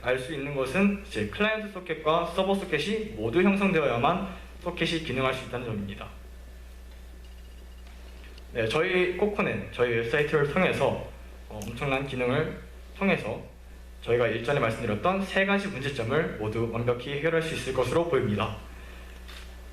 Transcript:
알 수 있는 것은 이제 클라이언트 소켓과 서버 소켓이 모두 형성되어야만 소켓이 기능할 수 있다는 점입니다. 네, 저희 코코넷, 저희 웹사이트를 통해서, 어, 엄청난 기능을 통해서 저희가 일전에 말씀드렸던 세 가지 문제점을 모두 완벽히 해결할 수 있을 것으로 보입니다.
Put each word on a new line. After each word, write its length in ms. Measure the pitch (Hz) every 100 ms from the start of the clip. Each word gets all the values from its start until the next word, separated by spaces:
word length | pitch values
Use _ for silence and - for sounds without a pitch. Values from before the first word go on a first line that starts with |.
알 160 | 120 127
수 140 | 127
있는 200 | 147 143 139
것은 480 | 127 185 202 202 -
이제 200 | - 104
클라이언트 440 | - 208 214 202
소켓과 540 | 185 175 156 151 170 170 -
서버 180 | 190
소켓이 600 | 196 180 151 170 220 214 -
모두 260 | 117 165
형성되어야만 840 | 196 196 196 160 139 117 139 190 196 - - -
소켓이 380 | 175 170 165 165
기능할 300 | - 131 131
수 140 | - -
있다는 180 | 120 117
점입니다. 420 | 101 101 - 110 - - - - - - - - - - - - - - - - - - - - - - - -
네, 140 | 120 110
저희 480 | 151 180 180 180 -
코코넷, 560 | 208 208 160 101 -
저희 180 | - 123 117
웹사이트를 580 | 113 151 147 151 143
통해서, 320 | - 143 123 131 101 - - - - -
어, 100 | 107 101
엄청난 400 | 117 139 135 135
기능을 500 | 123 123 143 165 - - - - -
통해서 440 | 196 165 104 131 - - - - - -
저희가 240 | - 120 117
일전에 320 | 117 117 143
말씀드렸던 640 | 117 107 117 101 175 196 196
세 200 | 196 196
가지 220 | 196 196
문제점을 680 | - 139 123 113 147 180 104
모두 300 | 107 113 117
완벽히 400 | 113 117 120 139
해결할 280 | 143 160 165
수 140 | 160 123
있을 180 | 131
것으로 340 | 127 123 160 170
보입니다. 480 | 135 104 104 110 - - - - - - - - - - - -